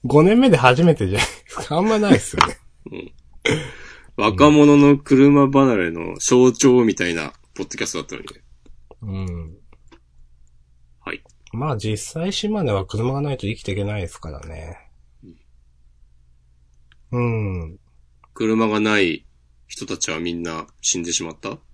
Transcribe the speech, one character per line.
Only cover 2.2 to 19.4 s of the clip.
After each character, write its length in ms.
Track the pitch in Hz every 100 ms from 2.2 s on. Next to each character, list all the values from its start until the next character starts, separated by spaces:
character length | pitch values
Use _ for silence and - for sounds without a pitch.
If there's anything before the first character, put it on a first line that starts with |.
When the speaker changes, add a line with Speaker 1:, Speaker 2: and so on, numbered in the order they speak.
| - -
Speaker 1:
よ 100 | -
ね。 100 | - _ _ -
Speaker 2:
う 40 | -
ん。 180 | - - _ - 151 151 - - - - - -
若 360 | 104 95 147
者 260 | 151 147 143
の 200 | 143 143
車 520 | - 135 139 143 139
離 260 | 135 135 107
れ 160 | 85
の 240 | 82 85 95
象 320 | - 123 127
徴 320 | 117 139 123
み 120 | 113 92
た 120 | 87
い 80 | 82
な 180 | 73 - _ -
ポ 80 |
ッ 0 |
ド 60 | 95
キ 80 | -
ャ 40 | 92
ス 60 |
ト 40 | 82
だ 40 |
っ 40 | 71
た 80 | 67
の 60 |
に 60 | -
ね。 160 | - _ - - - _ -
Speaker 1:
う 300 | 107 95 92
ん。 260 | 85 80 71 _ - _ _ _ _ - _ _ _ _ _ _ _
Speaker 2:
は 140 | -
い。 100 | - _ _ -
Speaker 1:
ま 200 | 113 151
あ、 60 | 113
実 360 | 107 107 - 160
際 100 | 180
島 300 | 196 208 214
根 80 | 143
は 140 | 98 95
車 280 | 107 120
が 80 | 139
な 100 | 147
い 40 | 131
と 100 | 101
生 80 | 110
き 80 |
て 80 | -
い 40 | 101
け 80 |
な 140 | 101 104
い 40 |
で 60 | 85
す 120 | -
か 100 | 80
ら 100 | 69
ね。 360 | 78 78 80 87 _ _ _ _ 101 82 _ _ _ _ _ _ _ _ _ _ _ _ _ _ _ _ _
う 80 | 123
ん。 600 | 120 113 101 92 80 85 _ _ _ _ _
Speaker 2:
車 340 | - 113 110 110
が 120 | 107
な 200 | 107 104
い 260 | 90 80 _ _